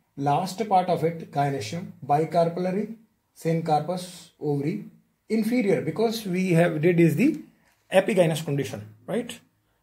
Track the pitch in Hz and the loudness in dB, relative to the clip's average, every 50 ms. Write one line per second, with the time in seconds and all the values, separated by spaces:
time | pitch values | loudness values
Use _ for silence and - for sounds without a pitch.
0 | _ _ - 139 139 143 143 165 185 185 - - 220 214 196 185 180 180 170 147 | _ _ -8 -4 0 0 0 0 -2 -4 -6 -6 -2 2 2 2 2 2 0 0
1 | 156 170 165 - - - - 143 143 143 139 135 - - 165 175 - - - - | 0 -2 -2 -4 -10 -6 -2 -2 0 0 -2 -4 -6 -8 -8 -10 -10 -12 -16 -8
2 | - 123 143 156 165 160 180 170 165 165 170 185 180 185 180 208 226 - - - | -2 0 0 0 0 2 2 2 2 2 0 -4 -4 -4 -2 -4 -4 -6 -10 -14
3 | _ _ _ _ _ _ _ - - 165 165 165 156 160 151 147 151 170 180 180 | _ _ _ _ _ _ _ -6 -2 -2 -2 0 0 0 0 0 0 -2 -6 -8
4 | - - - - - - _ - - 151 143 143 143 156 208 208 - - - _ | -8 -12 -16 -18 -20 -20 _ -8 -4 -2 -2 -2 -2 -2 -4 -6 -8 -12 -20 _
5 | _ _ _ _ _ - 220 226 214 220 247 254 202 196 - 170 - - - - | _ _ _ _ _ -4 -2 0 0 0 0 0 2 2 2 2 0 -2 -2 0
6 | 226 226 220 - - 190 175 185 185 185 165 165 170 175 160 151 147 180 175 165 | 0 0 0 -2 -4 -4 -2 -2 0 4 4 4 4 4 2 2 2 4 6 6
7 | 170 160 139 175 233 320 - - - - _ _ _ _ _ _ _ - - 190 | 6 4 4 4 2 2 2 -2 -6 -16 _ _ _ _ _ _ _ 0 2 2
8 | 190 233 220 185 170 165 160 143 - 151 143 143 131 - 113 104 107 - - _ | 2 2 2 2 2 2 0 -2 -4 -4 -2 -2 -4 -4 -8 -12 -14 -16 -20 _
9 | _ - 175 233 247 - - - _ _ _ _ _ _ _ _ | _ -6 -6 -6 -6 -6 -12 -18 _ _ _ _ _ _ _ _